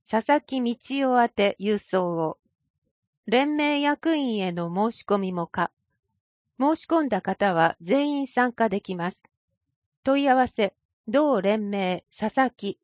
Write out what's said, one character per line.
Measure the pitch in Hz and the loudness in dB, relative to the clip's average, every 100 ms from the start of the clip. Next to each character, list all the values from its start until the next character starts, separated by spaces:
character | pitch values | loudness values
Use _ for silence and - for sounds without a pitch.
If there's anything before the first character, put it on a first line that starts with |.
| _ | _
佐 | 220 220 | -4 2
々 | 294 | 0
木 | - 269 | 0 -4
道 | 240 233 - 277 262 | -2 -4 -6 -2 2
夫 | 247 | 2
宛 | 233 | 2
て | - 202 - | 2 0 0
郵 | 196 208 | -2 -2
送 | - 190 175 | 0 -2 0
を。 | 170 160 - _ _ _ _ _ _ _ _ - | -2 -4 -6 _ _ _ _ _ _ _ _ 0
連 | 240 285 302 | 0 2 0
盟 | 294 285 | 0 0
役 | 285 294 330 311 | 0 0 0 0
員 | 262 214 | 0 -2
へ | 185 | -2
の | 175 170 | -4 -4
申 | 175 220 - | -2 -2 -4
し | |
込 | - 202 | -2 -2
み | 190 | -2
も | 180 170 | -4 -4
可。 | - - _ _ _ _ _ _ _ _ - | -2 -4 _ _ _ _ _ _ _ _ -2
申 | 269 320 | -2 0
し | - | 0
込 | 330 | 0
ん | 285 | 0
だ | 196 | -2
方 | - 196 202 | -4 0 0
は | 170 165 - | 2 2 0
全 | 170 269 294 | -2 0 0
員 | 285 269 | -2 -2
参 | - 247 | -2 -2
加 | - 226 | 0 -2
で | 196 | -2
き | - 185 | -6 -6
ま | 175 | -6
す。 | - _ _ _ _ _ _ _ _ | -8 _ _ _ _ _ _ _ _
問 | - 277 | 0 2
い | 277 | 4
合 | 262 | 4
わ | 247 | 2
せ、 | - 196 _ _ _ - | 0 -2 _ _ _ -2
同 | 254 302 233 | 2 2 2
連 | 190 220 202 | 2 0 -2
盟、 | 202 185 180 _ | -2 -2 -4 _
佐 | - 214 - | -6 -2 0
々 | 262 | -2
木。 | _ 196 - | _ -10 -10